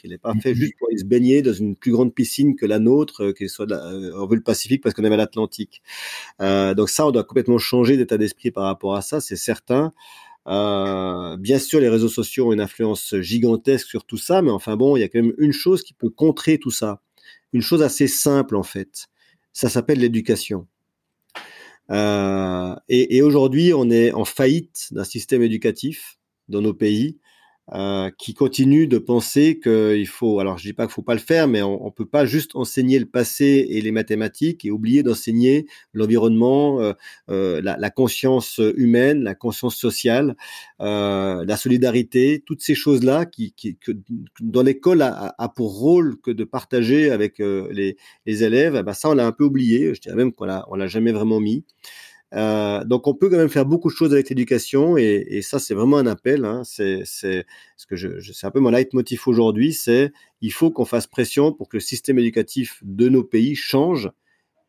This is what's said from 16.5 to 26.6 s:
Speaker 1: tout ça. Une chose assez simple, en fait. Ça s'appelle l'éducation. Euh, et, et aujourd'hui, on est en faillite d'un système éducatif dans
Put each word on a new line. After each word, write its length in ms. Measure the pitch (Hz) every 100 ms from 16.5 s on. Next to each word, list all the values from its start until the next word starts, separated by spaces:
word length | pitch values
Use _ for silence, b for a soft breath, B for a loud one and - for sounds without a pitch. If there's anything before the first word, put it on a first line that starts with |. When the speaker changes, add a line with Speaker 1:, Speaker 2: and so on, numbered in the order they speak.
| 151
Speaker 1:
tout 120 | 127
ça. 320 | - 107 101 _ b b b b
Une 80 | 120
chose 220 | - 165
assez 260 | 147 - 135
simple, 480 | - 147 139 139 101
en 60 |
fait. 460 | 92 98 95 - - _ _ _ _
Ça 160 | - 123
s'appelle 300 | 123 120 139
l'éducation. 680 | 120 113 113 107 - 95 87 _ _ _ _ _ _ B B B B B -
Euh, 840 | 101 104 104 98 98 92 92 92 - -
et, 300 | 127 - 127
et 40 |
aujourd'hui, 520 | 147 143 135 139 175
on 160 | 147 120
est 220 | 117 117
en 120 | 104
faillite 640 | - - 135 165 165 - -
d'un 120 | 107
système 380 | 95 113 - 127
éducatif 760 | 117 110 113 - 139 - - _ _ _ -
dans 140 | 101